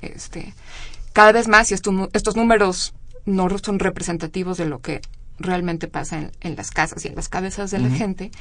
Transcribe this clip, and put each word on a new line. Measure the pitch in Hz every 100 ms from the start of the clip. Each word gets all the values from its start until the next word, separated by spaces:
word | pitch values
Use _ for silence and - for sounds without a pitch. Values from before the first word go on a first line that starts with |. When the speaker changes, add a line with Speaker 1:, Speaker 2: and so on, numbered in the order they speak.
Speaker 1:
este, | - - - - - - - - - - -
cada | - 214
vez | 226 226
más, | 214 220
y |
esto | 196 202
nu-, | 190 196
estos | - 220 208
números | 233 220 196 175 - - - - -
no | 190 180 175
son | - 196
representativos | 202 185 175 170 160 190 180 175
de | 160
lo | 131
que | - 143 - - - -
realmente | 180 180 175 165 160
pasa | 156 151 160
en, | 135 -
en | 170 143
las | -
casas | 156 160 -
y | -
en |
las | - -
cabezas | 185 190 196 196
de | 196
la | -
Speaker 2:
Ujú. | 127
Speaker 1:
gente. | 202 190 208 -